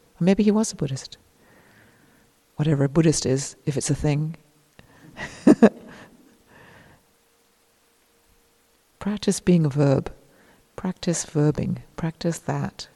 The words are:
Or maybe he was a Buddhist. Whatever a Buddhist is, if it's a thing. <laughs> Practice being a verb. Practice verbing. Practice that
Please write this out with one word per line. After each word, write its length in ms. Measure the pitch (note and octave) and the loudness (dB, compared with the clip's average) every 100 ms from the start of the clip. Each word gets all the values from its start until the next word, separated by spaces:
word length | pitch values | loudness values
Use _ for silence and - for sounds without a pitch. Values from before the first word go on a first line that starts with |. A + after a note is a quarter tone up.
| _ _ | _ _
Or 40 | |
maybe 200 | E3+ G3 | 2 4
he 80 | G#3 | 2
was 200 | G#3+ A3+ | 2 -2
a 60 | - | -4
Buddhist. 400 | C#3 C3+ - - _ _ _ _ _ _ _ _ _ _ _ _ _ - | -6 -6 -12 -20 _ _ _ _ _ _ _ _ _ _ _ _ _ -4
Whatever 300 | D3+ C#3+ C#3 | 0 2 2
a 40 | |
Buddhist 360 | D3+ D#3+ C#3+ - | 4 2 2 0
is, 320 | C3+ C#3 - - | -2 -4 -8 -6
if 100 | C3+ | -4
it's 140 | - | -4
a 60 | C#3 | -2
thing. 420 | D3+ D3 D#3 E3 _ _ _ - _ - - - - - - | 0 -2 -4 -10 _ _ _ -20 _ -20 -20 -16 -16 0 4
<laughs> 120 | - A3+ - - - - _ _ _ _ - - - - - _ _ _ _ _ _ _ _ _ _ _ _ _ _ _ _ _ _ _ _ | 6 6 4 -10 -20 -20 _ _ _ _ -20 -20 -20 -20 -20 _ _ _ _ _ _ _ _ _ _ _ _ _ _ _ _ _ _ _ _
Practice 420 | G3+ G#3 - F#3 | -6 -4 -2 0
being 240 | - F3 D#3 | 2 4 2
a 40 | |
verb. 440 | C#3+ C#3+ C3+ - - _ _ _ _ _ - | 2 2 2 -2 -14 _ _ _ _ _ -10
Practice 480 | F#3 - - E3 - | -10 -6 -4 -4 -4
verbing. 540 | D3+ D3+ D3 - B2 - - | 0 0 0 -4 -6 -10 -8
Practice 420 | D#3+ - E3+ D#3+ | -8 -4 -6 -4
that 480 | - C#3+ C#3+ - - | -6 -6 -6 -10 -20